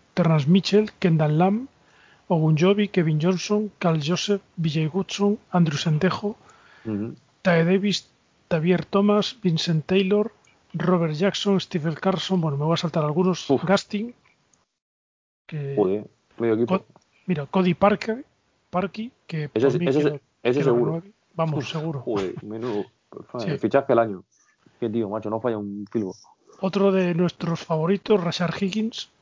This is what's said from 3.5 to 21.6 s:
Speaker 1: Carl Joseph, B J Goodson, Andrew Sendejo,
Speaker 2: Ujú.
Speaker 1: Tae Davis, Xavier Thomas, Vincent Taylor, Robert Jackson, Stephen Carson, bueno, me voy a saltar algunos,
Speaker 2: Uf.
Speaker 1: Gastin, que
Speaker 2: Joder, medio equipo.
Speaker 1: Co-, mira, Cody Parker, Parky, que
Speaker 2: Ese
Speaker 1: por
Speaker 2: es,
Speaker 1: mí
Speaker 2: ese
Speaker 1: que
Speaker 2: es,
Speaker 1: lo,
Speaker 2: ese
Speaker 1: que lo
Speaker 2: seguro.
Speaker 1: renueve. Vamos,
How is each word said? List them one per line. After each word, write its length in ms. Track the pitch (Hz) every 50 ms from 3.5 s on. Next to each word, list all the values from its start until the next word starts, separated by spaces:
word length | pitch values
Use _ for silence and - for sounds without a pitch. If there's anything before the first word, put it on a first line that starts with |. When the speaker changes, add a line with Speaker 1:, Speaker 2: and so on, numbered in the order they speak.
| 208 208 214 202 - -
Speaker 1:
Carl 240 | - 175 160 156 143
Joseph, 380 | 147 180 165 - - 202 196 - _ _
B 140 | - 160 160
J 180 | 143 160 160 156
Goodson, 500 | 151 190 185 - - - 202 202 208 - _ _
Andrew 260 | - 180 170 160 143 -
Sendejo, 600 | - 170 156 151 190 185 - - - 208 226 - _ - - - _ _ - - -
Speaker 2:
Ujú. 280 | 113 107 101 104 117 139 - _ _ _ _
Speaker 1:
Tae 220 | - 190 170 165 165
Davis, 440 | 170 185 196 190 208 185 - - _ _ _ _ _ _ _ _ -
Xavier 360 | 175 160 151 175 185 170 151
Thomas, 520 | - - 196 202 208 208 208 190 - - - -
Vincent 420 | 185 160 160 - 175 165 156 -
Taylor, 460 | - 190 196 196 185 208 208 214 233 - _ _ _ _ _ _ _ -
Robert 400 | 160 156 170 185 175 170 160 151
Jackson, 460 | 147 185 202 - - - 202 196 185
Stephen 340 | - - - 175 143 165 156
Carson, 460 | - - 190 190 165 - - 190 180
bueno, 160 | 160 156 143 139
me 80 | 147
voy 80 | 160 170
a 40 | 160
saltar 260 | - 165 - 170 151
algunos, 460 | 147 151 165 185 185 175 - - -
Speaker 2:
Uf. 140 | 139 120 -
Speaker 1:
Gastin, 500 | 151 196 196 - - - 202 220 240 240 _ _ _ _ _ _ _ _ _ _ _ _ _ _ _ _ _ _ _ _ _ _ _ _ _ _
que 280 | - 160 151 143 139 139
Speaker 2:
Joder, 320 | 127 101 92 98 107 - - _ _ _ _ _ -
medio 160 | 117 117 110
equipo. 240 | 107 123 - 185 196
Speaker 1:
Co-, 60 | - _ _ _ _ _ _ _ _
mira, 200 | - 180 147 143
Cody 280 | - - 185 185 180 170
Parker, 520 | - 196 202 208 - - - 220 254 294 _ _ _ _ _ _ _ _ _
Parky, 420 | - 180 190 190 - 214 220 247 - _ _
que 200 | - 170 156 151
Speaker 2:
Ese 40 | 143
Speaker 1:
por 140 | - 107 123 139
Speaker 2:
es, 120 | 120 156
Speaker 1:
mí 80 | 175 165
Speaker 2:
ese 120 | 135 151
Speaker 1:
que 60 | 147 147
Speaker 2:
es, 40 | 147
Speaker 1:
lo, 60 | 139 - _ _ _ -
Speaker 2:
ese 160 | 117 123 143
Speaker 1:
que 60 | 139
lo 60 | 139 120
Speaker 2:
seguro. 120 | 120 120 151 160
Speaker 1:
renueve. 180 | 165 175 202 - _ _ _ _
Vamos, 280 | 165 165 160 147 131